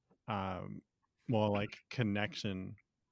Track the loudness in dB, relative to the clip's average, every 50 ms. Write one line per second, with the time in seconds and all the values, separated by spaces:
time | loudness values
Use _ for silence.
0 | _ _ _ _ _ -4 -4 -2 -2 -2 -4 -4 -6 -8 -10 -12 -12 _ _ _
1 | _ _ _ _ _ 2 4 4 6 6 4 2 0 -2 -4 -12 -16 _ -2 0
2 | 2 2 2 2 0 0 -2 -4 -4 -4 -2 -2 -6 -8 -10 -14 _ _ _ _
3 | _ _